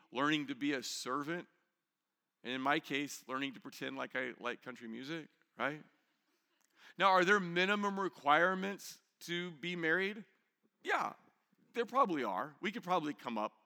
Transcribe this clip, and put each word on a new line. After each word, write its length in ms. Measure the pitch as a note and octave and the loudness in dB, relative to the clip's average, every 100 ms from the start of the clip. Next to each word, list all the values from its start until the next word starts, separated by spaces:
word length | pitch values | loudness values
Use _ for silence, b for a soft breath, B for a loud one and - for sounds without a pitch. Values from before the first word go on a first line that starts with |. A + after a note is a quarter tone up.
| b | b
learning 340 | A#2+ D3 D3+ C#3 | 0 2 2 0
to 100 | B2+ | -4
be 180 | C#3+ | -2
a 100 | C3+ | -2
servant. 640 | A2+ - B2 C#3 C#3+ F3 - _ _ _ _ _ _ _ _ _ | -4 -8 -4 -4 -4 -6 -8 _ _ _ _ _ _ _ _ _
And 100 | A#2+ | -6
in 80 | C3 | -2
my 180 | C3+ D#3 | 0 0
case, 440 | - C#3+ C#3+ - - | 0 -4 -4 -10 -8
learning 280 | C3 C#3 B2 | -6 -6 -8
to 40 | |
pretend 380 | C#3+ - C3+ C3+ | -16 -10 -8 -8
like 180 | C3 B2+ | -6 -4
I 180 | B2+ - | -6 -6
like 220 | A#2+ A2+ | -8 -8
country 260 | B2+ A#2 A#2 | -12 -14 -12
music, 400 | A2+ C3+ E3 - _ _ - | -10 -10 -10 -12 _ _ -4
right? 240 | B2+ D3+ - _ _ _ _ _ _ _ _ B B B | -4 -4 -16 _ _ _ _ _ _ _ _ B B B
Now, 80 | F#3+ | 6
are 180 | F#3 F3+ | 8 8
there 140 | G#3 | 6
minimum 600 | F3 E3+ F#3+ G#3 G3+ G3 | 4 2 2 2 0 0
requirements 1000 | F#3 - C#3+ D3+ F3+ F#3 G3 F#3 - - _ _ | -4 -2 4 6 6 2 -4 -6 -12 -18 _ _
to 280 | - F3 F3+ | -6 -6 -6
be 220 | D3 E3+ F3 | -6 -6 -2
married? 480 | E3 F3 G3 G#3+ - _ _ _ _ _ | 2 2 0 -6 -14 _ _ _ _ _
Yeah, 300 | E4+ F4 B2+ - _ _ _ _ _ | -2 0 -2 -6 _ _ _ _ _
there 120 | - A#3 | -4 0
probably 360 | C4 A3+ D#3 | 4 4 4
are. 300 | A2 F#2+ C#3+ C#3+ | 0 0 -2 -4
We 100 | F#3+ | -6
could 120 | A3 | -4
probably 320 | F3 F3+ D3 - | 0 0 0 -6
come 240 | B2+ A2 | -4 -2
up 140 | G#2+ _ | -2 _